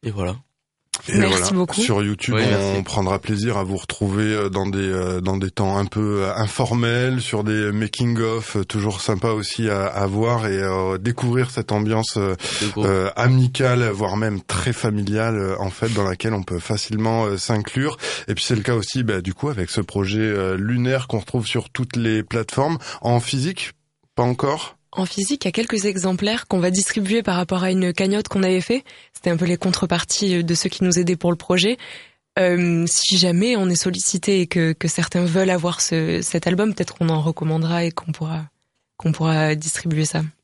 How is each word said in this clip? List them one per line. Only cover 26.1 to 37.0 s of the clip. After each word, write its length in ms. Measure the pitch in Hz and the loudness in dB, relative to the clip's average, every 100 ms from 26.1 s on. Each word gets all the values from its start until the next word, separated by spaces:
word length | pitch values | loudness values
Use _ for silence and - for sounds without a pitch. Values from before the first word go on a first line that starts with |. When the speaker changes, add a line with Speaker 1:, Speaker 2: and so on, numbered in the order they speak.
| 185 202 233 - | 0 0 -2 -2
Speaker 3:
qu'on 120 | 190 | 0
va 100 | 180 | 2
distribuer 520 | 180 196 - 196 226 | 2 0 0 0 0
par 140 | 208 180 | 2 0
rapport 260 | 180 185 | 0 0
à 60 | 185 | 2
une 240 | 185 180 | 2 2
cagnotte 340 | 175 190 202 208 | 2 0 0 0
qu'on 140 | 196 | 2
avait 180 | 190 185 | 2 2
fait. 240 | 175 247 - - - | 2 -2 -2 -20 -20
C'était 160 | - - | -6 -2
un 80 | 170 | 0
peu 80 | 175 | 2
les 100 | 175 | 0
contreparties, 800 | 190 180 180 170 - - 202 180 | 0 0 0 -2 -2 0 2 2
euh, 60 | |
de 120 | 170 | 2
ceux 140 | 170 185 | 0 -2
qui 160 | - | 0
nous 140 | 185 175 | 2 2
aidaient 180 | 175 180 | 2 2
pour 140 | 175 | 0
le 60 | 170 | 0
projet. 400 | - 180 185 247 - - - _ _ - | 0 2 2 0 -6 -18 -20 _ _ 0
Euh, 460 | 185 180 175 170 170 | 2 4 4 2 2
si 300 | - - 190 | 0 2 4
jamais 400 | 180 175 220 240 | 4 4 4 4
on 140 | 190 | 2
est 40 | |
sollicité 680 | 175 190 180 - 190 - 196 | 2 0 -2 -2 -2 2 2
et 40 | 175 | 2
que, 260 | 180 165 | 2 2
que 140 | 160 165 | 2 -2
certains 360 | - 165 180 | -2 -2 0
veulent 240 | 175 165 190 | 2 2 4
avoir 320 | 180 170 175 | 2 0 -2
ce, 400 | - 160 160 165 | -2 0 0 -2
cet 260 | 170 170 175 | 0 -2 0
album, 280 | 180 214 | 2 0
peut-être 180 | 202 175 | 0 -4
qu'on 100 | - | 0